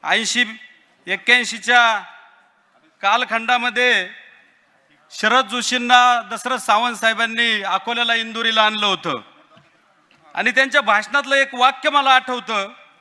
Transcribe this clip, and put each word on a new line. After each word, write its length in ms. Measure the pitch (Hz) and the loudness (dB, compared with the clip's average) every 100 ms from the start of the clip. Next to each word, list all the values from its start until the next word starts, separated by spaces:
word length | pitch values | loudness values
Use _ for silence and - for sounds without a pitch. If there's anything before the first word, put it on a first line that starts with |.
ऐंशी 420 | - 190 220 233 233 226 - _ _ _ - | 0 -2 0 -2 -4 -6 -20 _ _ _ -10
एक्क्याऐंशीच्या 920 | 190 - 247 233 226 208 240 233 214 185 - - _ _ _ _ _ _ _ | -8 0 0 0 -8 2 4 4 2 -6 -20 -20 _ _ _ _ _ _ _
कालखंडामध्ये 1080 | 196 226 247 226 226 247 240 233 247 220 185 - - _ _ _ _ _ _ _ _ | 0 0 0 -4 -2 -2 0 0 2 2 -2 -12 -20 _ _ _ _ _ _ _ _
शरद 340 | - 214 247 226 | -4 2 2 0
जोशींना 760 | 240 226 254 240 247 247 240 | -4 -4 -4 4 4 6 2
दशरथ 360 | 202 214 240 247 | -4 -10 -6 -6
सावंत 380 | - 208 240 220 | 0 0 0 0
साहेबांनी 680 | 226 214 226 226 233 220 | -2 0 -4 0 0 0
अकोल्याला, 520 | 196 190 233 233 233 233 | -2 -4 -4 -4 -2 -2
इंदुरीला 480 | 226 226 226 220 | -4 -4 -2 2
आणलं 220 | 214 214 208 | 2 2 -2
होतं 360 | 190 175 127 104 _ _ - _ _ _ _ _ _ _ - | -2 -4 -6 -8 _ _ -20 _ _ _ _ _ _ _ -4
आणि 160 | 214 | -2
त्यांच्या 300 | 247 269 285 | 2 2 0
भाषणातलं 540 | 220 208 214 277 262 277 | 2 0 0 -4 0 0
एक 200 | 269 247 | 0 2
वाक्य 340 | 254 262 302 | 0 2 0
मला 260 | 285 269 262 | 0 4 2
आठवतं. 540 | 254 254 180 220 196 247 - _ | 2 -8 -6 -6 -6 -12 -20 _